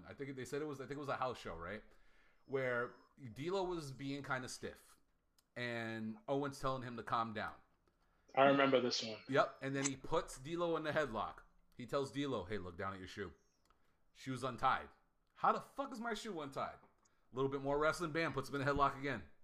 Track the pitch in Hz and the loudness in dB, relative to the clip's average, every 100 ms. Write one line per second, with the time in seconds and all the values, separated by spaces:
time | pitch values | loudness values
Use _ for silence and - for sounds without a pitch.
0 | 85 95 135 131 123 143 151 135 127 143 | -12 -8 -8 -6 -4 -4 -2 -4 -6 -6
1 | 139 117 131 110 110 82 85 107 - - | -2 0 0 -2 -6 -6 -6 -8 -10 -20
2 | - - - _ - 135 131 120 123 - | -20 -20 -20 _ -4 -2 0 0 -2 -6
3 | - - 131 107 156 196 180 175 143 131 | -20 -16 -12 -6 -2 0 0 -2 -6 -6
4 | 139 143 139 131 123 - - - - - | -6 -4 -2 -4 -4 -8 -8 -10 -18 -20
5 | _ _ _ _ _ - 120 117 113 113 | _ _ _ _ _ -6 -2 -2 -2 -2
6 | 110 110 - 139 143 139 135 131 123 117 | -4 -6 -2 0 0 -2 -2 -2 -4 -6
7 | 110 123 113 107 90 - - _ _ _ | 0 0 0 -2 -4 -8 -18 _ _ _
8 | _ _ - - 139 139 135 131 123 110 | _ _ 0 6 8 8 8 6 6 2
9 | 117 107 - 139 - - 135 135 139 131 | -2 -6 2 4 4 0 -4 0 0 -2
10 | - 160 190 - 131 170 175 160 156 147 | 0 0 0 -6 -6 0 2 2 2 2
11 | 143 110 87 76 - - - - 123 143 | 2 0 -4 -6 -18 -20 -20 -14 -2 -2
12 | 135 135 135 120 87 104 90 85 98 98 | 0 -2 -2 -2 -2 -4 -4 -6 -6 -6
13 | 92 - 95 - _ _ _ _ _ _ | -8 -8 -8 -10 _ _ _ _ _ _
14 | _ - - 127 131 117 135 101 73 - | _ -12 -6 -4 -4 0 2 2 0 -16
15 | _ _ _ - 185 - - - 277 254 | _ _ _ 2 4 4 0 -8 -6 -4
16 | 233 220 226 175 143 139 98 - - _ | -4 -4 -4 -6 -6 -4 -4 -6 -18 _
17 | _ _ _ 117 135 139 135 143 151 151 | _ _ _ 0 0 0 2 4 4 4
18 | 170 151 165 135 123 139 135 143 139 135 | 0 0 0 0 -2 0 2 6 4 4
19 | 139 120 95 - | -2 -4 -6 -18